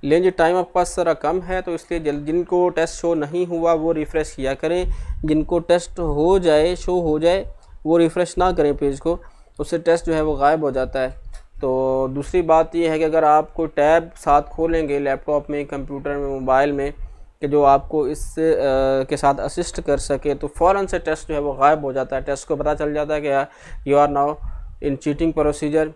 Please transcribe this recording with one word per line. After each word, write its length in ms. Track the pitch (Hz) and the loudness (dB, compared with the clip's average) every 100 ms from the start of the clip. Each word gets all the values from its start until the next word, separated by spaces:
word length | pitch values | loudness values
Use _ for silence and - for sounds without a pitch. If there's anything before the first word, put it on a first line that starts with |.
लेकिन 180 | 143 160 | 2 4
जी, 80 | 185 | 2
टाइम 260 | 180 165 180 | 4 2 2
आपके 160 | 175 | 0
पास 220 | 185 175 - | 0 0 0
ज़रा 180 | 170 | -2
कम 260 | 156 147 180 | 0 0 -2
है, 220 | 175 185 | -2 -6
तो 120 | 185 | -4
इसलिए 260 | 165 - 170 | -8 -6 -4
जल-, 240 | 156 147 | -2 -4
जिनको 440 | 147 165 175 180 180 | -2 -2 0 2 2
टेस्ट 260 | 175 170 | 0 -4
शो 200 | - 170 | -2 -2
नहीं 320 | 165 147 175 175 | -2 -2 -4 -4
हुआ 260 | 170 165 | -2 0
वो 200 | 165 160 | 2 0
रिफ्रेश 420 | 156 151 160 151 | -2 -2 -4 -4
किया 200 | - 131 | -4 -6
करें, 380 | 135 160 175 180 - - - | -4 -2 -2 -2 -4 -6 -6
जिनको 340 | 151 156 151 170 | -2 0 0 -4
टेस्ट 400 | 165 175 175 - | 2 0 0 -6
हो 400 | 165 147 160 196 | -4 0 2 4
जाए, 380 | 175 151 160 180 | 4 4 4 0
शो 240 | - 180 | -2 0
हो 180 | 170 151 | 0 2
जाए, 280 | 165 190 - - - - 151 | 2 0 -2 -14 -20 -10 2
वो 100 | 170 | 4
रिफ्रेश 380 | 170 170 175 - | 4 2 -2 2
ना 140 | 180 | 0
करें 240 | 175 147 143 | 2 0 2
पेज 240 | 143 135 | -2 -2
को, 180 | 165 170 - - - - | -4 -6 -8 -20 -20 -12
उससे 180 | 147 170 | -6 -4
टेस्ट 280 | 170 165 165 | 2 0 2
जो 80 | |
है 80 | 160 | -2
वो 140 | 156 143 | 0 2
गायब 280 | 143 160 | 2 4
हो 60 | 151 | 0
जाता 300 | 131 127 135 | -2 -4 -2
है। 100 | 131 131 - - - - | -4 -6 -14 -16 -16 -6
तो 480 | 139 131 131 131 131 | -2 0 0 0 -2
दूसरी 340 | 135 139 185 | -4 -2 -2
बात 320 | 165 160 160 | 4 4 4
ये 140 | 170 165 | 0 0
है 100 | 156 | 2
कि 60 | |
अगर 200 | 156 160 | 2 2
आप 260 | 156 151 156 | 4 4 2
कोई 160 | - 160 | -4 -4
टैब 460 | - 147 165 165 - | 2 4 4 2 -10
साथ 260 | - 147 | 2 2
खोलेंगे 560 | - - 165 165 156 143 | 2 -4 -2 0 0 -2
लैपटॉप 480 | 139 135 - 147 139 | -2 -4 -2 -2 -2
में, 160 | 147 143 | -6 -6
कंप्यूटर 440 | 139 135 139 143 | -8 -8 -8 -6
में, 300 | 143 139 135 | -4 -4 -4
मोबाइल 320 | 131 131 143 | 2 4 4
में, 220 | 143 139 143 - - - _ | 0 -4 -6 -12 -14 -20 _
कि 80 | 147 | 0
जो 140 | 147 | 4
आपको 460 | 139 139 - 156 135 | 6 6 2 -2 -2
इस, 220 | 147 - | -4 -8
अ, 760 | - 160 160 139 135 135 135 131 | -2 0 2 2 2 2 0 0
के 80 | 143 | 0
साथ 180 | 143 | 0
असिस्ट 460 | 139 120 - 175 - | 0 -4 -4 -6 -6
कर 180 | 165 143 | -2 -2
सके, 360 | - 139 147 | 0 -4 -2
तो 120 | 147 147 | -4 -6
फ़ौरन 400 | - 170 196 190 | 2 2 2 0
से 120 | 175 | -4
टेस्ट 300 | 160 156 - | -4 -6 -4
जो 60 | |
है 60 | 151 | -4
वो 120 | 143 | -4
गायब 320 | 131 139 156 | 4 4 4
हो 80 | 143 | 0
जाता 240 | 131 131 135 | -4 -2 -4
है। 60 | |
टेस्ट 260 | 131 139 - | -4 -6 -4
को 80 | 147 | -2
पता 180 | 147 | -2
चल 200 | 151 151 | -2 -2
जाता 200 | 151 151 | -2 -2
है 80 | 151 | -2
कि 680 | 147 139 139 - - - - | 0 0 -2 -8 -16 -12 0
you 160 | 143 147 | 4 4
are 100 | 143 | 2
now 200 | 143 151 - - - - | -2 -2 -8 -10 -12 -8
in 180 | 143 139 | -6 -4
cheating 340 | - 147 165 156 | -4 -2 -2 0
procedure 520 | 151 143 151 156 156 | 0 0 -2 0 -2